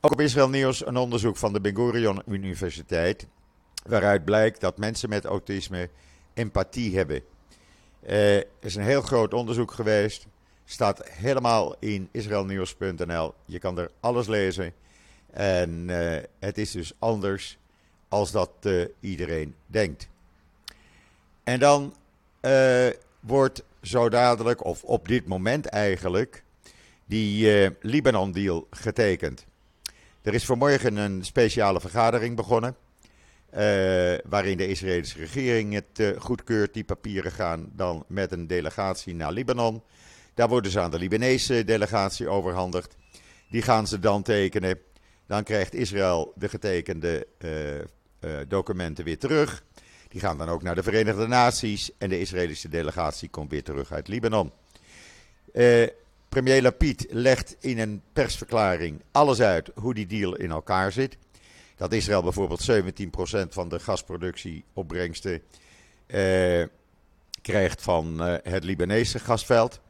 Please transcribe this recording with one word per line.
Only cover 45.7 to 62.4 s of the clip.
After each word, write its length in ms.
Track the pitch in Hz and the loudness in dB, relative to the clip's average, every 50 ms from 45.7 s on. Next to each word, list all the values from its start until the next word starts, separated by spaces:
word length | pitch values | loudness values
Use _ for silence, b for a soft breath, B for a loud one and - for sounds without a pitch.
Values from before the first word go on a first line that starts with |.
| - | -2
Israël 580 | - - 92 98 101 98 92 90 82 78 - - | -4 -4 -4 -2 0 2 2 2 0 0 -4 -6
de 120 | - 95 101 | -8 -8 -6
getekende, 800 | - 107 - 104 92 87 82 - 90 82 78 85 85 76 55 - _ _ | -6 -4 -4 -2 -2 -2 -2 -4 -8 -4 -4 -4 -2 -4 -6 -8 _ _
eh, 420 | - 82 78 78 76 73 73 73 | -10 -8 -8 -6 -6 -6 -8 -8
eh, 60 | 80 80 _ _ _ _ _ _ - 82 78 73 71 69 | -10 -12 _ _ _ _ _ _ -12 -10 -8 -8 -8 -2
documenten 560 | 101 98 90 - 107 90 90 82 76 71 85 | -2 -2 -2 -2 -4 -4 -4 -6 -6 -6 -6
weer 140 | 78 80 73 | -6 -6 -4
terug. 460 | - 131 156 156 147 147 - - _ _ _ B B B B B B B | -2 0 2 2 2 0 -2 -12 _ _ _ B B B B B B B
Die 120 | - 95 | -14 -6
gaan 180 | 95 101 82 69 | -4 -4 -4 -4
dan 100 | 80 80 | -4 -4
ook 140 | 85 82 85 | -4 -4 -4
naar 120 | 92 85 | -4 -4
de 80 | 85 92 | -2 -2
Verenigde 440 | 107 101 110 110 104 107 98 110 | 2 2 2 2 2 0 -2 -2
Naties 640 | 113 123 123 123 120 113 - - 110 104 101 - - - _ | 0 4 4 4 4 2 0 -4 -4 -4 -4 -6 -10 -8 _
en 100 | - 98 | -6 -4
de 120 | 92 87 | -2 -2
Israëlische 480 | 95 - 92 90 90 85 76 - - 82 | -4 -4 -2 -2 -2 -2 -4 -8 -12 -6
delegatie 600 | 76 85 82 73 80 90 85 76 76 - - - | -6 -4 -4 -4 -4 -2 -4 -4 -4 -6 -10 -12
komt 220 | - - 76 71 | -10 -10 -10 -6
weer 120 | 76 73 69 | -6 -8 -6
terug 300 | - 76 69 69 - 76 | -6 -8 -8 -8 -6 -8
uit 160 | 76 80 - | -10 -8 -6
Libanon. 440 | 98 120 113 113 110 110 92 76 - _ _ B B B B B B B B B B B B B B B B - - | -6 -2 -2 0 2 2 0 0 -6 _ _ B B B B B B B B B B B B B B B B -10 2
Eh, 360 | 123 120 120 120 117 117 113 - - _ _ _ _ _ _ | 4 6 8 8 8 6 4 0 -8 _ _ _ _ _ _
premier 340 | - 135 127 127 131 135 127 | -2 -2 2 4 4 6 6
Lapid 440 | 127 123 - - 151 123 - - - | 6 4 4 0 0 0 -2 -8 -8
legt 460 | - 113 123 131 131 - - - - _ | -4 2 4 4 4 4 0 -10 -14 _
in 180 | - 131 127 113 | -4 -4 -2 -2
een 240 | 110 107 104 98 - _ _ | -2 -4 -4 -8 -12 _ _
persverklaring 880 | - 139 113 - - - - - 113 107 98 90 85 85 85 73 76 - _ _ | -2 0 0 -2 -8 -8 -2 0 2 4 4 2 0 -2 -4 -6 -8 -14 _ _
alles 280 | - 151 143 131 110 | 4 6 6 6 6
uit 300 | 123 104 92 82 - - - | 6 4 4 2 0 -4 -12
hoe 200 | - 107 123 123 | -6 -4 -4 -4
die 120 | 110 107 | -4 -6
deal 300 | 87 101 110 98 90 90 | -4 -4 -2 -2 -2 -4
in 140 | - - 87 | -4 -6 -4
elkaar 420 | 80 78 - - 92 92 95 98 95 | -4 -6 -4 0 0 0 2 0 0
zit. 240 | 117 135 135 - - _ _ b b b b b b b b b | -2 -2 -4 -4 -12 _ _ b b b b b b b b b
Dat 160 | b 90 90 92 | b -4 -2 0
Israël 300 | 113 92 101 104 95 87 | 0 0 2 2 2 2
bijvoorbeeld 400 | 87 92 101 | 0 0 0